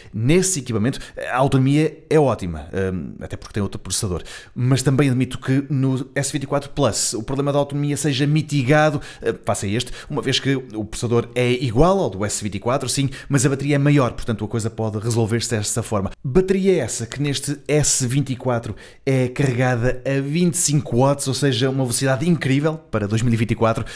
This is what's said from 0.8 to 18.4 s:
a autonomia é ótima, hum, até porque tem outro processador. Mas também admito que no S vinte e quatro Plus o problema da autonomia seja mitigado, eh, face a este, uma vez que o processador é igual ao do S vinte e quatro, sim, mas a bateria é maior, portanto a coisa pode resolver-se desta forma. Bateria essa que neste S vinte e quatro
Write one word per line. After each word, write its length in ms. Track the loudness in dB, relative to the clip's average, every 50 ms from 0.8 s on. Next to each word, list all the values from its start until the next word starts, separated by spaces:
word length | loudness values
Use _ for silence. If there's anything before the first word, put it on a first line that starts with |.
| 0 0 -2 -4 -12 -14 -12 -12 -8 -4
a 60 | 0
autonomia 680 | 2 2 4 4 4 4 4 4 4 2 0 -2 -8 -4 2
é 100 | 4 4
ótima, 500 | 4 4 0 -2 -4 -6 -6 -8 -10 -6 -4
hum, 400 | -2 -2 -2 -2 -4 -8 -10 -12 -12
até 180 | -12 -12 -12
porque 160 | -14 -14 -8 -4
tem 80 | -4
outro 160 | -2 -2 -4
processador. 460 | -8 -8 -4 -4 -2 -2 -2 -4 -4 -6 -10 -16 -16 -18 -12 -6
Mas 260 | -2 2 2 2 2
também 280 | 2 2 4 4 4 4
admito 280 | 2 2 0 -2 -4
que 260 | -8 -2 0 0 0 0 0
no 400 | -2 0 2 2 0 -2 -4 -4 -4
S 180 | -4 -4 -2 -4
vinte 100 | -6 -4
e 40 |
quatro 240 | -2 -4 -4 -4 -4
Plus 420 | 0 2 2 2 2 0 -2 -2 -4
o 80 | -6
problema 320 | -4 -4 -4 -2 -2 0 2
da 60 | 0
autonomia 360 | 0 0 -2 -2 -2 -2 -2
seja 280 | 0 0 -2 0 0 2
mitigado, 760 | 2 2 2 2 2 0 0 4 4 4 6 6 4 2 -2 -8 -10 -14 -6
eh, 140 | -4 -4 -4 -2 -2
face 220 | -4 -2 -2 -2
a 20 | -2
este, 220 | -2 -2 -2 -4 -8 -12 -10 -6
uma 140 | -6 -4 -2
vez 160 | 0 -2 0
que 160 | 0 0 -2
o 280 | -2 -4 -6 -6 -6 -6
processador 460 | -6 -6 -4 -2 2 2 2 0 0 -2
é 160 | 0 2 2
igual 480 | 2 0 0 0 4 6 6 6 6 2
ao 100 | 0 -2
do 140 | -2 -4 -4
S 180 | -4 -4 -4
vinte 140 | -6 -6 -6
e 40 | -4
quatro, 280 | -2 -2 -2 0 -2
sim, 220 | -2 -2 -2 -2 -2 -4 -8 -6
mas 180 | 0 2 4 4
a 40 | 4
bateria 260 | 2 0 0 0 2
é 20 |
maior, 360 | 4 4 6 6 6 4 2 -2
portanto 320 | -4 -4 -4 -2 -4 -4
a 20 |
coisa 220 | -4 -4 -2 -4 -4
pode 280 | -4 -4 -4 -4 -4 -4
resolver-se 500 | -2 0 0 0 2 2 0 -2 -2 -2
desta 340 | -2 -2 -2 -2 -2 -4 -2
forma. 280 | -2 -2 -2 -2 -2 -6 _ -8
Bateria 580 | 2 2 2 4 4 2 2 4 4 2 2
essa 240 | 0 -2 -4 -6 -8
que 160 | -8 -4 -4
neste 380 | -2 -2 -2 -4 -4 -6 -6 -8 -2
S 400 | 0 2 2 2 2 0 0 -2
vinte 220 | 0 0 -2 -2 -2
e 80 | -6
quatro 360 | -4